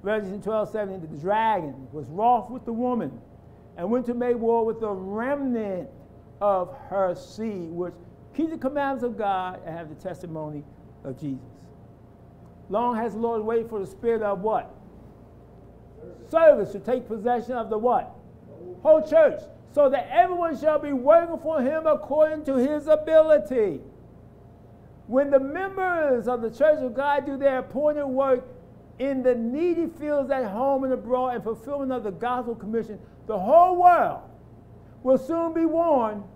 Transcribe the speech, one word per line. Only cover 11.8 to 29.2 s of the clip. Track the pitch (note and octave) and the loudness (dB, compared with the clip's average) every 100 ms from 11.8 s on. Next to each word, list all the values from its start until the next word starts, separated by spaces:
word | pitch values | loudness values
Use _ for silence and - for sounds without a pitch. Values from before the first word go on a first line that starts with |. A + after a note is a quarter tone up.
| - - - - - - - - - | -20 -20 -20 -20 -20 -20 -20 -20 -4
Long | G3 A#3+ A3+ | -2 0 -2
has | A#3 | -4
the | G3+ | -2
Lord | A#3 A3+ | -4 -2
waited | G#3+ A#3 A3+ | -2 -2 -2
for | A3 | -8
the | F#3+ | -8
spirit | - A#3 A3+ | -4 -2 0
of | G#3 G3 | 0 -2
what? | G#3 G3+ - - - - - - - - - - - - - - - - - | 0 -2 -4 -16 -20 -20 -20 -20 -20 -20 -20 -20 -20 -20 -20 -20 -20 -20 -2
Service | D#4+ E4 C4 G3 | 6 8 8 4
to | G3+ | -6
take | G#3 B3+ A#3+ | -4 -4 -4
possession | A3 A3 A#3+ A#3 | -6 -2 -2 -2
of | B3 A3+ | -8 -4
the | G#3+ | -2
what? | A#3+ A3 - - - - - - F4+ - | 2 0 -2 -14 -20 -20 -20 -18 -16 -4
Whole | D4+ D#4 | 4 4
church. | D#4 D#4 D4+ - - - - | 6 6 6 2 -12 -20 -6
So | - C#4+ | 4 4
that | C4 A3 | 4 0
everyone | C#4 F4+ F4 E4+ C#4 | 4 4 4 -2 0
shall | D#4 D4+ | 0 0
be | D4 | -2
working | C#4 B3+ E4 E4+ D#4+ | -2 6 6 6 -6
for | D#4 D#4+ | -4 -2
him | B3+ D#4+ D#4+ | 0 0 0
according | D4 D4+ D4 D#4 D#4 | 0 0 2 2 2
to | C#4 C4+ | -2 0
his | C4 D4+ C#4+ | 0 0 2
ability. | D#4 D#4 D#4+ D#4 D4+ D4+ B3+ G#3 D3 - - - - - - - - - - - - - | 2 6 6 8 4 4 0 0 -2 -12 -20 -20 -20 -20 -20 -20 -20 -20 -20 -20 -20 -2
When | B3 C#4+ | 0 4
the | C#4 | 4
members | C4+ D#4+ F#4+ F#4+ F#4 F4 D4+ B3 G#3+ | 2 -6 -6 -2 -2 0 2 0 0
of | B3 | -4
the | A3+ | -4
church | A3+ D#4 D4+ | 2 4 4
of | B3+ | 0
God | A3+ C#4+ C#4+ | -4 -2 -2
do | C#4 C#4 | -2 -2
their | C#4 C4 | 0 0
appointed | C4 C4 D4+ D4+ C#4+ | -4 -2 -2 0 -4
work | C4 C4+ B3+ - - - - - - | -2 2 0 -2 -20 -20 -20 -20 -6
in | C4 C4+ | -4 0